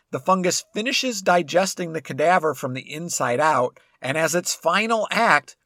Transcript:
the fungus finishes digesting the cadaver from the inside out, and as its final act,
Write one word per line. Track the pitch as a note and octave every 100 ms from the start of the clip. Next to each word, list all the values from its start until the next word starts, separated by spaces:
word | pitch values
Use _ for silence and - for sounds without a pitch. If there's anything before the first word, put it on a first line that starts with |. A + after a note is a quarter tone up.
| _
the | C#3
fungus | F3+ F#3+ F3+ - -
finishes | G#3 A#3 B3 B3+ G3+
digesting | F#3+ F3+ D3 E3 F#3+ - E3+
the | D#3+
cadaver | - C#3 D#3+ F3+ D#3
from | C3 C3+
the | B2+ -
inside | D3+ E3+ - B2+ B2
out, | D#3 C3+ B2 - _ -
and | B2 D#3
as | D#3+
its | E3+ F3+
final | - D#3+ F#3 A3+ A3+ G3+
act, | F#3+ A3+ D3 - -